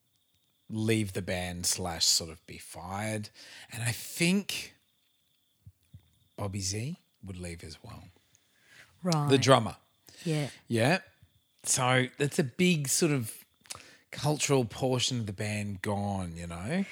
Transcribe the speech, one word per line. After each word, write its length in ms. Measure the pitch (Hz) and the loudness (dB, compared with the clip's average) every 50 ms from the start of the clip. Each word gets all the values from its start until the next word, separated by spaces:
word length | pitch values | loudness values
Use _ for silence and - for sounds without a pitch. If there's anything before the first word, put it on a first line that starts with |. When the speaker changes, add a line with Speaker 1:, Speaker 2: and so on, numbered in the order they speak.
| _ _ _ _ _ _ _ _ _ _ _ _ _ - | _ _ _ _ _ _ _ _ _ _ _ _ _ -8
Speaker 1:
leave 440 | 110 110 107 110 113 110 107 98 95 | -4 -2 0 2 2 2 2 0 -4
the 100 | 110 92 | -6 -4
band 440 | 90 95 90 90 90 87 87 90 | -4 -4 -4 -4 -4 -6 -4 -2
slash 400 | - - - 92 87 82 85 - | -2 -2 -2 -4 -6 -2 0 2
sort 240 | - - - 87 80 | 2 2 2 0 -4
of 140 | 80 - _ | -10 -16 _
be 120 | - - 85 | -18 -18 -16
fired. 680 | - - - 82 82 92 95 98 107 110 110 107 104 - - - - - - - - - | -16 -16 -16 -14 -10 -8 -6 -6 -4 -4 -4 -6 -6 -8 -14 -20 -20 -20 -20 -20 -18 -14
And 120 | - 113 117 | -10 -6 -4
I 80 | 120 110 | -4 -4
think 840 | - - - - - 170 170 185 202 190 - - - - - - _ _ _ _ _ _ _ _ _ _ _ _ _ _ _ _ _ _ - - _ _ _ - - _ _ _ _ _ _ _ | -6 -8 -12 -2 2 2 4 4 2 0 -2 -6 -8 -10 -12 -16 _ _ _ _ _ _ _ _ _ _ _ _ _ _ _ _ _ _ -20 -20 _ _ _ -20 -20 _ _ _ _ _ _ _
Bobby 240 | - 104 101 95 104 | -8 -8 -6 -6 -4
Z 360 | 95 92 98 107 117 143 175 - _ _ _ _ - | -4 -4 -4 -4 -6 -6 -8 -10 _ _ _ _ -14
would 140 | 95 95 90 | -12 -12 -10
leave 240 | 90 87 85 85 - | -10 -10 -12 -12 -14
as 140 | 82 80 - - | -16 -16 -18 -18
well. 220 | - - 78 - 90 _ _ _ _ _ _ _ _ _ _ _ _ - - - - _ _ - | -18 -18 -18 -20 -20 _ _ _ _ _ _ _ _ _ _ _ _ -20 -20 -20 -20 _ _ 0
Speaker 2:
Right. 260 | 180 165 156 147 143 | 2 2 4 6 6
Speaker 1:
The 100 | 135 135 | 6 6
drummer. 380 | 110 127 135 123 110 110 - - _ _ _ _ _ - - - - | 8 8 8 8 8 2 -4 -10 _ _ _ _ _ -20 -20 -8 -4
Speaker 2:
Yeah. 240 | 170 156 151 147 123 - - - - | -4 -2 -2 -4 -6 -8 -14 -4 0
Speaker 1:
Yeah. 300 | 120 113 113 135 175 185 - - _ _ _ _ _ _ _ _ _ _ - | 2 4 4 4 4 2 -2 -8 _ _ _ _ _ _ _ _ _ _ -4
So 420 | - - - 127 123 127 127 127 127 - - | -2 0 2 2 4 4 4 2 0 -2 -2
that's 200 | 143 143 - - | -2 0 0 0
a 60 | 165 | 0
big 440 | 123 - - 180 180 180 156 143 131 | 0 0 2 4 4 4 2 2 0
sort 240 | - - 185 160 147 | 2 2 4 2 2
of 200 | 135 117 110 - - - _ _ _ _ - - - - - - - _ _ | 0 0 -4 -8 -14 -20 _ _ _ _ -18 -18 -18 -18 -20 -20 -20 _ _
cultural 540 | - - - 143 151 135 - - 143 135 123 | -10 -4 -2 0 0 0 2 4 4 4 4
portion 540 | 107 - - 139 127 127 127 117 - 127 120 | 2 -2 -2 0 0 2 2 0 0 -2 -2
of 60 | 113 | -4
the 60 | 104 101 | -4 -4
band 500 | - 110 104 104 104 104 104 101 95 - | -4 -4 -4 -2 -4 -4 -4 -6 -4 -2
gone, 520 | 107 104 101 101 101 98 95 92 87 82 | -2 -2 0 0 -2 -2 -2 -4 -6 -8
you 100 | 85 87 | -8 -10
know? 380 | 85 85 85 90 113 165 190 196 - | -10 -8 -8 -6 -2 -2 -2 -2 -4